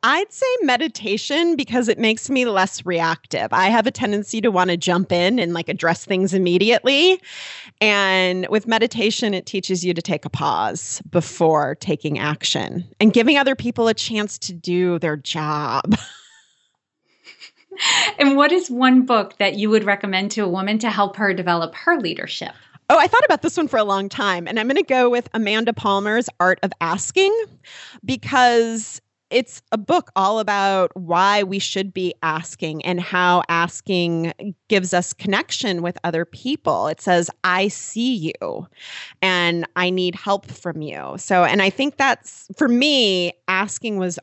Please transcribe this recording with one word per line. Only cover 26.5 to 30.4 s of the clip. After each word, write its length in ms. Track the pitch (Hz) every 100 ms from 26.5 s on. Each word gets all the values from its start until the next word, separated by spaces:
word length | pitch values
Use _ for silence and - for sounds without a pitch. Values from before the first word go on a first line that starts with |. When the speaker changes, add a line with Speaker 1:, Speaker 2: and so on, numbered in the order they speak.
| 185
Speaker 1:
of 100 | 196 -
Asking, 560 | 165 175 - - 392 453 427 - - - - -
because 960 | 196 254 156 262 247 233 233 226 214 - _ _ _
it's 320 | 233 262 - _
a 60 | 226
book 340 | 196 339 -
all 240 | - 190
about 580 | 220